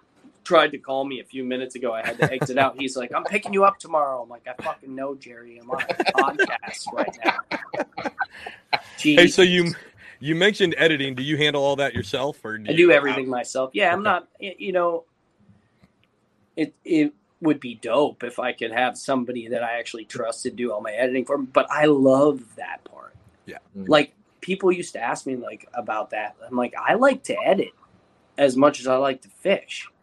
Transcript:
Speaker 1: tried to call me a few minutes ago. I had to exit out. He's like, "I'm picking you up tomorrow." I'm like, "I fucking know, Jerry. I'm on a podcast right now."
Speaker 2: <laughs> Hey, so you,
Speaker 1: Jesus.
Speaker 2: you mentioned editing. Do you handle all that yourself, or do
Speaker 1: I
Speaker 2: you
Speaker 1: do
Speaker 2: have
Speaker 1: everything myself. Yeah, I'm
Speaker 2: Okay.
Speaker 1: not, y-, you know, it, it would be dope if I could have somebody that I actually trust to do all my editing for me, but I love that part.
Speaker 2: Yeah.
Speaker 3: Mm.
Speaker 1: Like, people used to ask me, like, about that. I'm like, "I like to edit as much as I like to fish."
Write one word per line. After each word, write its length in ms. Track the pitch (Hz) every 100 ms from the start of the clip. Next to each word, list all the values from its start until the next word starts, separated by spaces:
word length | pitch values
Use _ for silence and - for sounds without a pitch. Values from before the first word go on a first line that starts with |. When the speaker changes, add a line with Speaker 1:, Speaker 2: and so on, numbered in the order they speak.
| _ _ - _
Speaker 1:
tried 240 | - 170 151
to 60 | 143
call 260 | - 135
me 160 | 139 127
a 40 |
few 200 | 101 135
minutes 300 | 127 127 127 123
ago. 160 | 120
I 120 | 110
had 140 | 113 120
to 140 | 151
exit 240 | 131 127 127
out. 180 | 135 127
He's 180 | 135 131
like, 160 | 120
"I'm 100 | 147
picking 280 | - 208 208
you 120 | 196
up 140 | 196 196
tomorrow." 440 | 160 160 139 127
I'm 60 | 117
like, 180 | 120 127
"I 120 | 123
fucking 320 | 160 - 135
know, 200 | 131 139 135
Jerry. 420 | 120 117 - 117
I'm 100 | -
on 120 | 131
a 40 | 135
podcast 1000 | - - 131 135 151 - 120 101 - -
right 260 | - - -
now." 360 | - - - - - - -
Speaker 2:
<laughs> 160 | - - - - - - - - 139 - -
Hey, 240 | 151 147 175
so 140 | -
you, 220 | 185 180
Speaker 1:
Jesus. 140 | 170 - - - - -
Speaker 2:
you 140 | 143
mentioned 400 | 165 202 202 185 135
editing. 360 | 160 147 139
Do 80 | 127
you 140 | 139 147
handle 260 | 151 143
all 120 | 139 139
that 180 | 139
yourself, 500 | 120 117 131 139 -
or 140 | 110 110
do 100 | 107
Speaker 1:
I 40 |
Speaker 2:
you 40 | 160
Speaker 1:
do 120 | 175
Speaker 2:
have 60 | 147
Speaker 1:
everything 300 | 139 135 131
myself. 420 | 123 117 131 131
Yeah, 200 | 202 185
I'm 80 | 180
Speaker 2:
Okay. 40 |
Speaker 1:
not, 240 | 208 180 - -
y-, 140 | 202 180
you 140 | 196
know, 320 | 180 175 170 - _ _ _ _ _ _ _ _ _ _ _ _ _ _ -
it, 180 | 151 -
it 280 | - 156 147 - _ -
would 200 | 160 143
be 140 | 127 113
dope 460 | 117 123 139 -
if 160 | - -
I 140 | 123
could 200 | 120 113
have 260 | 117 127 123
somebody 500 | - 131 120 123 113
that 140 | 120
I 160 | 117 117
actually 260 | 117 113
trust 380 | 107 123 113 113
to 60 | 123
do 220 | 110 120
all 80 | 107
my 120 | 113
editing 320 | 107 127 131
for 140 | 120 143
me, 80 | 131
but 140 | 143 -
I 160 | 147 151
love 560 | 143 131 131 147 135 113 -
that 280 | 90 90
part. 300 | - - - - _ _ -
Speaker 2:
Yeah. 120 | - _ -
Speaker 3:
Mm. 120 | 95
Speaker 1:
Like, 240 | 151 147 _ _ _
people 300 | - 185 190
used 220 | 180 -
to 60 | 113
ask 260 | 117 151 139
me, 100 | 127
like, 300 | 110 110 -
about 360 | 120 113 107 107
that. 260 | 107 104 - -
I'm 100 | 123
like, 180 | 120 -
"I 180 | 127
like 280 | 196 277 262
to 120 | - -
edit 280 | 147 190 - - _ _ _ _ _ -
as 200 | 139 127
much 240 | 147 -
as 60 | 127
I 100 | 131
like 260 | 139 131
to 60 | -
fish." 600 | _ 180 196 - - - _